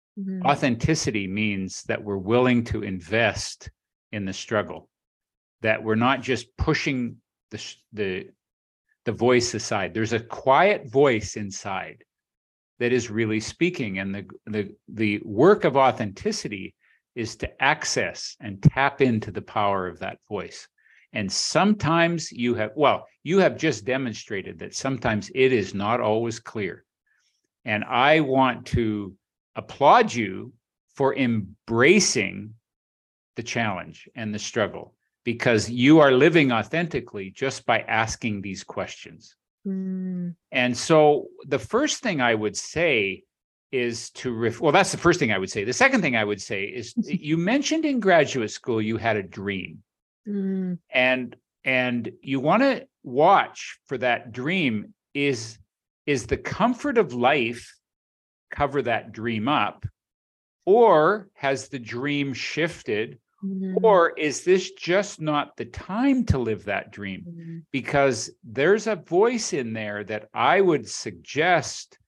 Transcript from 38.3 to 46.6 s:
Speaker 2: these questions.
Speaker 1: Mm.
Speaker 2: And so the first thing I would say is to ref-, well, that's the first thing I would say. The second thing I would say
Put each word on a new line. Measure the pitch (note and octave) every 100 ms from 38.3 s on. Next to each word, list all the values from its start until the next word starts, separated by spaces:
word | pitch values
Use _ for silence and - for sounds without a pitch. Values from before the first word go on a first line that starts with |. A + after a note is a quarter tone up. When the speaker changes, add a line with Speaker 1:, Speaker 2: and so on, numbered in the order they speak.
| G#2
Speaker 2:
these | G2 F#2+
questions. | - - F2+ - E2+ E2 - _ _ _ G3+
Speaker 1:
Mm. | F#3+ F#3+ F#3 F#3 F3+ F3 E3+ _
Speaker 2:
And | C3+ B2 A#2+
so | - D#3+ D3+ D3 - - C#3
the | C#3
first | - A3+ D4 -
thing | A#3+ E3
I | B2
would | A2+ G#2+ G2
say | - - E3+ B2 G2 F#2 _ _ _ _ _
is | C3 A#2+ A2+ -
to | - C3
ref-, | A2+ A#2 -
well, | D#3+
that's | D#3+ F#3+
the | -
first | E3+ E3+
thing | B2
I | G2+
would | F#2+
say. | A2+
The | G2+
second | B2+ C4+ C4
thing | D#3+ A#2
I |
would | G#2+ G#2
say | - G2+